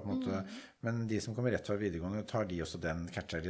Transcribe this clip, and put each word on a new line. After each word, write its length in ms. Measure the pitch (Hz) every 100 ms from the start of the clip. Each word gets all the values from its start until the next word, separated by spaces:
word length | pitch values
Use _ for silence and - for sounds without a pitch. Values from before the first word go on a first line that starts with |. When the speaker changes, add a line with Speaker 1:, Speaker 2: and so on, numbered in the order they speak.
| 98
Speaker 1:
på 60 |
en 80 | 262
måte, 160 | 254 95
Speaker 2:
Mm. 240 | 95 226 - -
Speaker 1:
men 240 | 117 117 113
de 120 | 107
som 140 | 113 110
kommer 160 | 123
rett 140 | 98 -
fra 100 | 104
videregående, 480 | 104 82 90 107 -
tar 180 | 117 98
de 160 | 87
også 180 | 78 87
den, 280 | 85 82 85
catcher 320 | - -
de 80 | 82